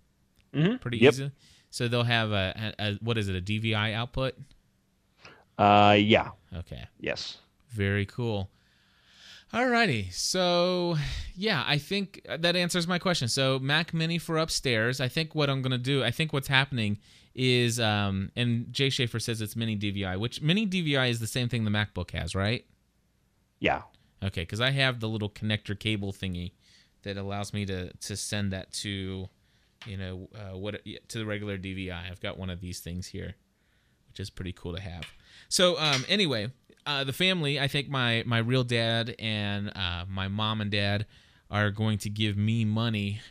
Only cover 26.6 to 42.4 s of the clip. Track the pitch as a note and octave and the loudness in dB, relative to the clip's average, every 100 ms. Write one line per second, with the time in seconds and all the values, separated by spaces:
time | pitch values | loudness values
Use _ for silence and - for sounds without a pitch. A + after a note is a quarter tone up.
26.6 | _ - _ _ G2+ G2 G2 G2+ G2+ G#2 | _ -20 _ _ -10 -8 -6 -6 -6 -4
27.6 | G2 F#2 F2+ - - G2+ - G#2 G2+ F#2 | -4 -4 -8 -10 -10 -8 -6 -4 -2 -4
28.6 | - - G#2+ G2 F#2+ F#2+ F2+ _ _ _ | -8 -8 -6 -6 -6 -8 -10 _ _ _
29.6 | _ _ - F#2+ F#2 F#2 - - G2 F#2 | _ _ -12 -10 -8 -10 -14 -16 -12 -8
30.6 | G#2 G2+ G#2+ C2+ - A2+ G#2+ G#2 G#2 G2 | -8 -8 -10 -14 -10 -6 -4 -4 -4 -6
31.6 | F#2+ F#2+ F#2 F2 F2+ F2+ G#2 - F#2 F2 | -6 -6 -6 -8 -10 -8 -8 -6 -8 -6
32.6 | F2+ F2 - F2+ - F#2 E2+ - _ _ | -8 -10 -8 -8 -8 -10 -10 -12 _ _
33.6 | _ _ _ _ _ - F#2+ - F2+ - | _ _ _ _ _ -12 -12 -8 -10 -8
34.6 | F2 F2 F#2+ E2+ D#2 - - - - - | -10 -8 -10 -12 -14 -16 -20 -20 -2 4
35.6 | F3+ - D#3 C3+ B2+ G3+ E3+ A2+ G#2+ - | 4 4 2 0 2 2 2 0 -2 -8
36.6 | - - - C#3 C3+ B2 F#3 F#3 C#3+ C#3+ | -20 -10 -4 -2 -2 0 2 2 0 0
37.6 | C#3 D3 C#3 C3+ A#2+ A2+ A2+ A#2 A2+ B2+ | 0 -2 -2 0 2 2 2 0 2 2
38.6 | A#2+ A#2+ A2+ A#2 A#2 - A2 G#2+ G#2 G2+ | 2 0 2 0 -2 -4 -4 -2 -2 -2
39.6 | G2+ F#2 F2+ F2 F#2 F#2+ F#2+ G2+ G#2+ A2 | -4 -2 -2 -4 -4 -4 -2 0 0 0
40.6 | G#2 G2+ G2+ G#2 A2 - - _ - G#2 | 0 0 2 0 -2 -10 -20 _ -4 0
41.6 | G#2 G#2 A2 G#2 G#2+ G#2 G#2+ G2+ | 0 2 0 0 -2 0 0 2